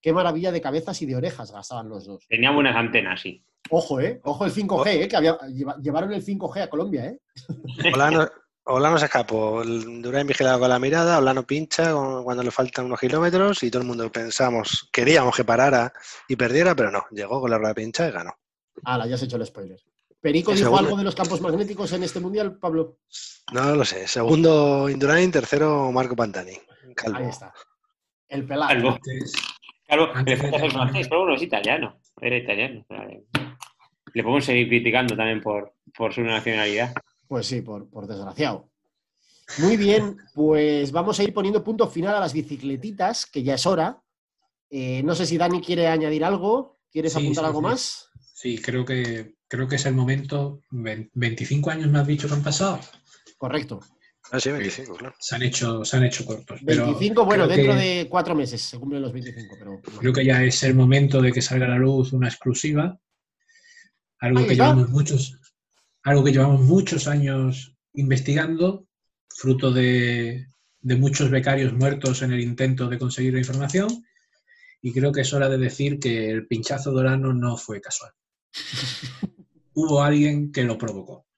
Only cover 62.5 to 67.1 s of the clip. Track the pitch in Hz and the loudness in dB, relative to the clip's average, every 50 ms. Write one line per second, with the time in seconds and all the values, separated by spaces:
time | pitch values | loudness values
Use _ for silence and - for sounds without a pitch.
62.5 | 120 - - 151 151 147 156 180 185 - _ _ _ _ _ _ _ _ _ _ | -2 0 -2 0 0 0 0 -2 -4 -8 _ _ _ _ _ _ _ _ _ _
63.5 | _ _ _ _ - - - _ _ _ _ _ _ _ 127 123 127 123 123 - | _ _ _ _ -20 -20 -20 _ _ _ _ _ _ _ -2 2 4 4 4 4
64.5 | 127 123 156 - 131 127 123 117 123 147 143 - 147 127 - - - - _ _ | 6 6 6 6 8 6 4 4 4 2 2 2 2 0 -2 -2 -8 -18 _ _
65.5 | _ _ _ _ _ _ _ _ _ _ _ 143 143 143 131 143 131 131 135 143 | _ _ _ _ _ _ _ _ _ _ _ 4 4 6 6 6 6 6 6 6
66.5 | 139 135 131 135 170 196 185 - 175 160 - 147 | 6 6 8 8 8 6 6 4 -2 -2 -2 0